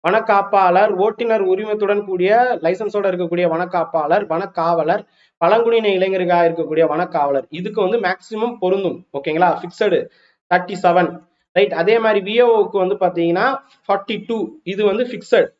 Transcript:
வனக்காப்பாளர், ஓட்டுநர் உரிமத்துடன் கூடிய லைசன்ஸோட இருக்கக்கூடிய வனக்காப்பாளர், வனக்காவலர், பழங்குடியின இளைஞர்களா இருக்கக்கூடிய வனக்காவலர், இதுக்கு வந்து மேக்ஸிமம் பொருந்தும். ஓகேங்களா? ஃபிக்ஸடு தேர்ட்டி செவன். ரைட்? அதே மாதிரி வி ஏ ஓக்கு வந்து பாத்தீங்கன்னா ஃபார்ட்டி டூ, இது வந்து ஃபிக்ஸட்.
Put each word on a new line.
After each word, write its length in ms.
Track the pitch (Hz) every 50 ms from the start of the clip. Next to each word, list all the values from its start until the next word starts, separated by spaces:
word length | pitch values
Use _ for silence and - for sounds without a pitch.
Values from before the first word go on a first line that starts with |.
| -
வனக்காப்பாளர், 840 | 175 190 202 - - 208 196 196 196 - 196 190 180 170 185 208 220 196
ஓட்டுநர் 480 | 180 196 220 214 - 233 226 220 214
உரிமத்துடன் 600 | 196 185 185 190 220 214 208 214 208 196 202 202 202
கூடிய 260 | 190 185 175 180 190 214 233 247 254 240 170
லைசன்ஸோட 460 | 160 165 185 190 220 208 208 208 196
இருக்கக்கூடிய 400 | 196 180 175 180 170 175 175 180 170
வனக்காப்பாளர், 760 | 160 165 180 175 185 175 160 - - 165 151 147 170 208 -
வனக்காவலர், 760 | 160 160 170 196 185 _ 175 160 170 175 165 151 156 185 214 220 _ _ _ _ _ _ _
பழங்குடியின 480 | 170 175 208 233 233 233 233 226 220 208
இளைஞர்களா 520 | 196 185 185 190 190 185 180 175 180 175
இருக்கக்கூடிய 440 | 170 170 165 165 156 143 156 160 165
வனக்காவலர், 600 | 151 151 160 180 180 - 160 143 143 139 135 131 _
இதுக்கு 300 | 151 170 180 208 208 220
வந்து 160 | 190 185 226 233
மேக்ஸிமம் 540 | 196 180 185 - - - 220 214 226 240 240 233
பொருந்தும். 400 | 185 180 185 196 196 175 - - - _
ஓகேங்களா? 380 | - 139 - 160 151 165 180 170 156
ஃபிக்ஸடு 440 | - - 175 - - 220 202 175 - - - _ _ _ _ _ _ _ _
தேர்ட்டி 260 | 175 180 180 185 202
செவன். 340 | - - 180 170 180 180 - 165 - _ _ _ _ _ _ _
ரைட்? 160 | 180 202 202
அதே 260 | 175 156 170 196 226 233
மாதிரி 220 | 220 220 214 202
வி 140 | 185 202 214
ஏ 100 | 233 247 233
ஓக்கு 280 | 226 214 196 - - 196
வந்து 180 | 185 185 202
பாத்தீங்கன்னா 500 | 190 190 180 180 170 170 170 170 185 202 - 269 - _ _ _ _
ஃபார்ட்டி 380 | _ - 196 196 196 - 214 202 -
டூ, 140 | - 226 220 185 - - - _
இது 200 | 175 196 190 214
வந்து 200 | 202 190 233 247
ஃபிக்ஸட். 460 | - 254 - - - 247 208 156 - _ _